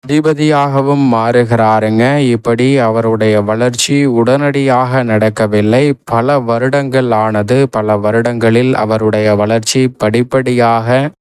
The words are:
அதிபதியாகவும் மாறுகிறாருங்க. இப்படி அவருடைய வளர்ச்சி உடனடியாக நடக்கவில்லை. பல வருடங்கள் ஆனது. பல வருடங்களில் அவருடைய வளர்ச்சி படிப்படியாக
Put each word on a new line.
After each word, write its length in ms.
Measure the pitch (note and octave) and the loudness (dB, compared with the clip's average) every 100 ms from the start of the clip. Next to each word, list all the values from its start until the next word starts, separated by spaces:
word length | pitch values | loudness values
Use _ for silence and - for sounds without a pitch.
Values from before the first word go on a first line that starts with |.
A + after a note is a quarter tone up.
| C3 | 0
அதிபதியாகவும் 960 | D3 D#3 D3 D3+ D3 C#3 C#3 C3+ C#3+ C3+ | 0 0 0 0 0 0 0 0 0 2
மாறுகிறாருங்க. 1040 | A#2 A2+ A#2+ A#2 A#2 A2 A2 G#2+ A2 B2 D3 | 2 2 0 2 2 2 2 0 0 2 2
இப்படி 480 | C3+ A#2 A#2+ A#2 B2+ C#3 | 0 0 -2 0 2 2
அவருடைய 640 | A#2 A2 A2+ A2 A2 G#2+ | 0 0 0 0 2 0
வளர்ச்சி 640 | G2+ A2 B2 A#2+ - C#3+ C#3+ | 0 -2 -2 -2 -2 0 0
உடனடியாக 960 | A#2 A#2 C3+ C#3+ C#3 C3+ B2 B2+ C3 | 0 2 0 0 -2 0 0 0 -2
நடக்கவில்லை. 920 | A#2+ A2 A2 G#2+ G#2+ G#2 G#2 A#2+ D3 C#3 | 0 0 0 -2 -2 0 2 2 0 -2
பல 360 | - A#2 B2 C#3+ | -4 -2 0 -2
வருடங்கள் 720 | A#2+ A#2 C3 C#3+ C#3 C3 B2+ | -2 -2 0 -2 -2 -2 0
ஆனது. 560 | A2 A2 G#2+ G#2 B2+ C3+ | 0 0 -2 0 0 0
பல 240 | A2+ G#2+ G#2 | -2 -2 0
வருடங்களில் 760 | G#2 A2+ A#2 A#2+ A2+ A2+ B2+ C3 | 0 0 -2 0 0 2 0 0
அவருடைய 600 | G#2+ A2 A2 G#2+ G#2+ G#2 | -2 0 0 0 0 0
வளர்ச்சி 460 | G#2 A2+ A2+ C3 C3 | 0 -2 -2 -2 -2
படிப்படியாக 1120 | B2+ G#2+ A2+ B2 C3+ B2+ B2 A#2 A2+ A2+ B2+ C#3+ - | 0 -2 0 0 -2 -2 0 2 0 0 0 -2 -2